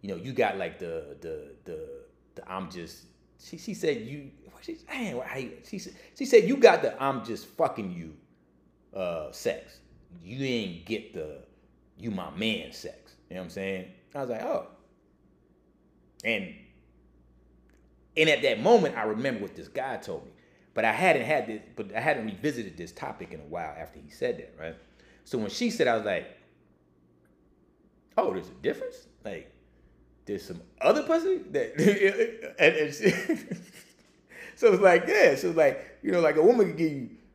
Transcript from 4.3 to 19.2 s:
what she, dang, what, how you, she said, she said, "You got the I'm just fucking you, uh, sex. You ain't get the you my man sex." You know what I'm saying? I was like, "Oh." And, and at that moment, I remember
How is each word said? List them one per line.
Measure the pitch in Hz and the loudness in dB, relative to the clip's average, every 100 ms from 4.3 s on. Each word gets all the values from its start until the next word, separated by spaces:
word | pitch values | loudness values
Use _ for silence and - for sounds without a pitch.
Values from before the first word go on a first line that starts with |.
| - - | -20 -20
what | - | -20
she, | - 330 - | -16 -16 -12
dang, | 285 220 123 | -8 -6 -6
what, | 127 | -8
how | 135 | -8
you, | 120 - - | -10 -12 -14
she | 196 | -12
said, | - - - - | -12 -18 -20 -10
she | 269 | 8
said, | 233 | 8
"You | 185 277 | 8 8
got | 226 170 | 8 8
the | 135 - | 0 0
I'm | 135 127 | -2 -2
just | 110 101 - | -6 -10 -10
fucking | - 156 - 98 | -2 -2 -2 -8
you, | 87 82 71 _ _ _ _ _ _ _ 95 | -8 -12 -16 _ _ _ _ _ _ _ -6
uh, | 90 82 76 | -4 -4 -8
sex. | - - - - - _ - _ 87 | -6 -6 -6 -10 -20 _ -20 _ -20
You | 87 127 | -14 -6
ain't | 135 120 98 85 | -4 -2 -4 -10
get | 80 110 - | -6 -6 -6
the | 90 76 - - _ _ _ _ - | -12 -12 -14 -20 _ _ _ _ -12
you | 117 | -8
my | 95 82 | -8 -8
man | 78 110 98 73 | -4 -2 -2 -8
sex." | - - - _ _ _ | -14 -16 -18 _ _ _
You | 90 | -14
know | |
what | |
I'm | 87 | -12
saying? | 92 95 95 92 - _ | -8 -6 -6 -10 -20 _
I | 143 | -12
was | 127 | -8
like, | 110 | -6
"Oh." | 277 311 - - _ _ _ _ _ _ _ _ _ _ _ _ _ _ | -4 -6 -8 -20 _ _ _ _ _ _ _ _ _ _ _ _ _ _
And, | 113 110 92 - - _ _ _ _ _ _ _ _ _ _ _ _ _ _ | -2 -2 -4 -14 -20 _ _ _ _ _ _ _ _ _ _ _ _ _ _
and | - 160 | 2 4
at | 135 | 4
that | 135 107 | 2 2
moment, | 156 233 117 | 6 6 4
I | 120 | -2
remember | 110 107 | -2 -2